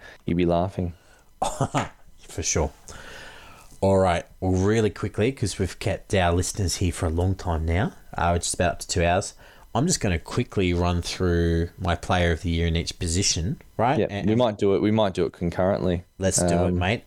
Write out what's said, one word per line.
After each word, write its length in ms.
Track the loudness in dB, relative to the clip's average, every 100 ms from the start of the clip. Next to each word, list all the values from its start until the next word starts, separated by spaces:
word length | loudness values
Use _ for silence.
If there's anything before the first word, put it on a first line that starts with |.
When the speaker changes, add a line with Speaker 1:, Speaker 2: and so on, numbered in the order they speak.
| -18 -10 -4
Speaker 1:
you'd 100 | 0
be 80 | 2
laughing. 480 | 2 0 -4 -6 -8 -18 -20 -20 -6
Speaker 2:
<laughs> 0 | -4 -2 -4 -2 -4 -8 -20 -20 -14
For 140 | -8
sure. 280 | -4 -2 -2 -6 -20 -18 -18 -18 -18 -20 -20 -20 -20 -2
All 180 | 2 4
right. 260 | 4 2 -2 -4
Well, 120 | 0
really 380 | 2 2 2 2
quickly, 420 | -2 -6 0 -2
'cause 260 | 0 -4 -2
we've 200 | -4 -4
kept 340 | -4 -4 -2
our 180 | 2 2
listeners 440 | 2 0 -2 -2 0
here 160 | -2
for 140 | -2 -2
a 40 |
long 240 | 0 0
time 300 | -2 -2 -2
now, 280 | 0 0 0 -4 -12 -2
uh, 180 | 0 0
just 160 | -2
about 180 | -2 -2
up 60 | -2
to 80 | -4
two 160 | 0
hours. 300 | 2 2 -2 -10 -20 -20 -6
I'm 120 | -2 0
just 140 | 0
gonna 180 | 0 -2
quickly 560 | -2 -4 -2 0 2
run 260 | 2 2 0
through 680 | -2 0 2 4 4 2 0 -2
my 160 | -2
player 380 | -2 0 2 2
of 100 | 0
the 80 | 0
year 160 | 0 2
in 100 | 0
each 220 | -2 -4
position, 640 | -2 0 0 0 -2 -6 -8 -2
right? 220 | 0 2
Speaker 1:
Yeah, 60 | 0
Speaker 2:
And 180 | -2 0
Speaker 1:
we 60 |
might 240 | 2 2 2
do 160 | 2
it. 80 | 2
We 80 | 2
might 240 | 2 2
do 100 | 0 -2
it 60 |
concurrently. 680 | -2 -4 0 0 2 0 -2 -4 -4
Speaker 2:
Let's 200 | 0 2
do 80 | 2
it, 60 |
Speaker 1:
Um, 240 | 2 2 0
Speaker 2:
mate. 260 | 0 -2